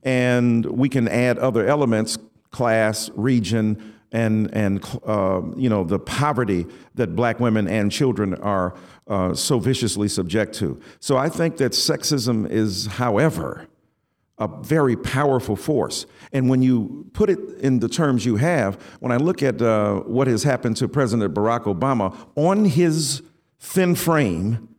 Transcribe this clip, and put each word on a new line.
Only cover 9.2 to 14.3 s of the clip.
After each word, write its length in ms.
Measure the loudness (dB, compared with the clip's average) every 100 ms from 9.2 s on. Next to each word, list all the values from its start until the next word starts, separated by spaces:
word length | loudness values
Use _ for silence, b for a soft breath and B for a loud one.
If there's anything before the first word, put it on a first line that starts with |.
| 0
so 260 | -2 -2 0
viciously 480 | 0 -2 -2 -2 -2
subject 480 | -2 -2 -2 -2
to. 240 | -2 -6 -6 B B
So 160 | -2 0
I 140 | 0
think 260 | 0 -4 0
that 160 | -2
sexism 760 | 0 -2 -2 -2 -2 0 -2 0
is, 360 | 0 -2 -2 -8
however, 800 | -4 0 2 2 0 -8 -10 -16 _ _ _ _ _ _